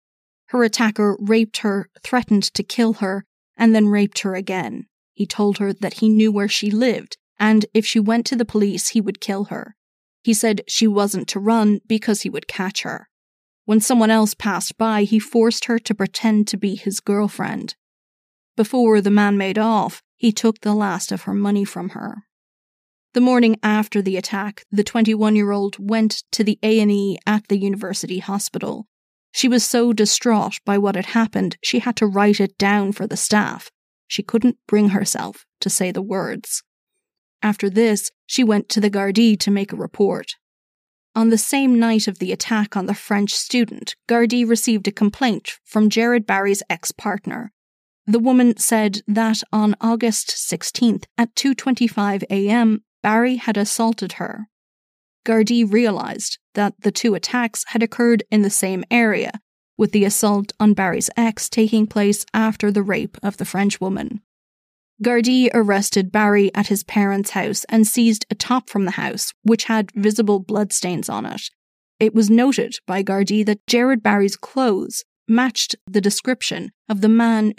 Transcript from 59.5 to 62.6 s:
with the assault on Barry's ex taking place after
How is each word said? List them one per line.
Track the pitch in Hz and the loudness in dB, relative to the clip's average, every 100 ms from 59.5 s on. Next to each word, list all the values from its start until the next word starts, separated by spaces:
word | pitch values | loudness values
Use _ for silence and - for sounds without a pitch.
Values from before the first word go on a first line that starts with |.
| _ _ - | _ _ -2
with | 202 | 0
the | 214 | 2
assault | 196 - 214 202 202 - | 2 2 2 0 -2 2
on | 214 | 4
Barry's | 196 190 - - - | 4 0 -2 -4 0
ex | 226 214 - | -2 -2 -4
taking | - 214 220 214 | 0 2 2 0
place | 214 202 202 - | 0 0 0 -2
after | 220 220 214 | -2 -2 0